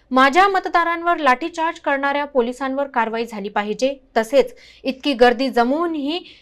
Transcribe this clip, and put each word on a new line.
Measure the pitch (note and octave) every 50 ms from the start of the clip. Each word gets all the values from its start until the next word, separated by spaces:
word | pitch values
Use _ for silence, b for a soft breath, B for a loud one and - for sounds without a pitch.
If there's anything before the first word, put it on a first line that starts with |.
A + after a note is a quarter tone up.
| b -
माझ्या | B3+ C4 C4+ C#4 C4 F4 G4
मतदारांवर | G4+ F#4+ F#4 F#4 F#4 - F4 E4 E4+ E4+ E4+ E4+ F4 F4
लाठीचार्ज | D#4+ D4+ C4 - F4 E4 E4 E4+ E4 D#4+ E4 E4 -
करणाऱ्या | - D4+ C#4 C4+ C#4 C#4+ C#4 C#4+ D4
पोलिसांवर | C#4+ C#4+ C4 A#3 B3 B3 - C#4 C4+ C4+ C#4 C#4
कारवाई | C4+ - A#3+ A3+ A3 A3 A3+ A#3
झाली | A3+ A3 G#3 G3 G#3
पाहिजे. | - G#3 G#3 G#3+ G#3 G#3 B3+ C4+ C#4+ - _ _ -
तसेच | A#3 A3 A3 C#4+ C4+ A#3+ - B B B B B B -
इतकी | C4+ C4 - - D4 C4+
गर्दी | A3 B3 A#3+ A#3+ G#3+ C4+ C4
जमवूनही | - A#3+ A#3 B3 C#4+ D#4+ F4 E4+ D#4+ D4 C4+ C#4+ E4 F4+ F4 B B B